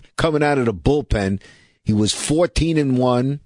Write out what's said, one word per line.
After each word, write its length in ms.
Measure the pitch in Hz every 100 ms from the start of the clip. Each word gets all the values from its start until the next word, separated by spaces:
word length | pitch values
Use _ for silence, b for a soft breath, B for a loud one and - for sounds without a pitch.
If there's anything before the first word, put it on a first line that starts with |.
| - -
coming 260 | 165 151
out 160 | 147 143
of 80 | 117
the 80 |
bullpen, 640 | 92 123 147 127 110 98 98 B B B B
he 120 | -
was 180 | 107 104
fourteen 640 | - - 151 170 - 160 160
and 220 | 139 127
one 420 | 127 123 131 143